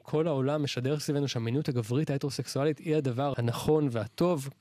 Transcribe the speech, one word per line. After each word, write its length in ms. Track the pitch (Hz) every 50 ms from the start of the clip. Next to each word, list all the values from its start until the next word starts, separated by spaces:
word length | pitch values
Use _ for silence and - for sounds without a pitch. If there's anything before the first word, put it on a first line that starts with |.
| -
כל 240 | - - 151 160 170
העולם 360 | 147 135 131 135 151 156 143
משדר 360 | - - 131 123 135 151 147
סביבנו 280 | - - 143 143 143 135
שהמיניות 420 | - 120 113 117 117 147 151 -
הגברית 400 | 123 123 110 104 123 143 156 -
ההטרוסקסואלית 680 | 139 139 - 143 - - 131 - - 131 139 160 151 -
היא 180 | - 170 151
הדבר 380 | 156 139 135 117 120 139 143 131 -
הנכון 500 | 120 117 117 - - 151 151 156 151 135
והטוב, 580 | 117 113 104 - - - 175 180 180 143 135 139 - _